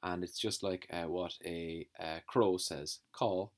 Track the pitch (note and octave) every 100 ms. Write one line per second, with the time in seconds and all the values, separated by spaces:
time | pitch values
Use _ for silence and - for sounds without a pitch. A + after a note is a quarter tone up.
0 | F2+ F2+ F2 - A2 G2+ G2 F#2 - E2+
1 | E2+ F2 F2 - F2 E2+ E2+ E2 D#2 -
2 | E2 D#2+ - - G#2+ F#2 - D#2 D2+ -
3 | _ - A#2+ F#2 G2